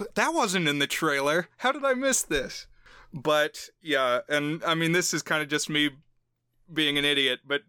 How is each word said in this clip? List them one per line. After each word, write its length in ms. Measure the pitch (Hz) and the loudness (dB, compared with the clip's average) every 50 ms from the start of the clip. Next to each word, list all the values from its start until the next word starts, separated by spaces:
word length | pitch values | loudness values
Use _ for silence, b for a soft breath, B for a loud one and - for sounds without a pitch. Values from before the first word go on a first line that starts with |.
| 202 - - | -8 -6 -2
"That 200 | 208 233 294 330 | 0 0 2 2
wasn't 320 | 320 247 196 180 190 170 | 2 0 2 2 0 0
in 140 | 147 147 143 | 0 0 0
the 80 | 143 - | 0 -2
trailer. 600 | - - 165 156 143 139 139 143 156 175 175 - _ - | -2 -2 0 0 0 2 2 2 0 0 -2 -4 _ -4
How 140 | - 254 | -2 -2
did 120 | 277 294 277 | -2 0 0
I 100 | 269 262 | 0 0
miss 280 | 247 277 269 240 - | 0 0 0 0 0
this?" 440 | - - 156 139 123 - - - - - B B B B B B B B | -2 -2 -2 -2 -2 -4 -10 -14 -16 -18 B B B B B B B B
But 580 | B 143 117 151 151 151 151 151 - - - - _ _ | B -4 0 2 2 4 2 0 -2 -10 -16 -16 _ _
yeah, 400 | - 156 143 135 131 123 123 123 - - | -4 0 0 2 2 2 2 0 0 0
and 360 | 147 147 147 147 160 160 - | -2 0 0 -2 -4 -4 -2
I 100 | 165 165 | -2 0
mean, 180 | 165 165 165 | 0 2 2
this 220 | 165 180 170 - - | 2 2 2 0 -2
is 80 | 151 | -4
kind 200 | - - 165 156 | -4 -2 -2 -2
of 60 | 151 139 | -2 -2
just 220 | 151 147 - - | -2 -4 -2 -2
me 200 | 151 147 147 143 135 - _ _ _ _ _ _ _ _ _ _ _ _ _ - | 0 0 0 0 -2 -6 _ _ _ _ _ _ _ _ _ _ _ _ _ -8
being 260 | 160 156 156 147 143 143 | -2 0 0 0 0 0
an 60 | 143 | 0
idiot, 360 | 147 147 139 135 131 127 - _ | 2 2 2 2 0 0 -2 _
but 160 | 131 139 143 - | -4 -4 -4 -4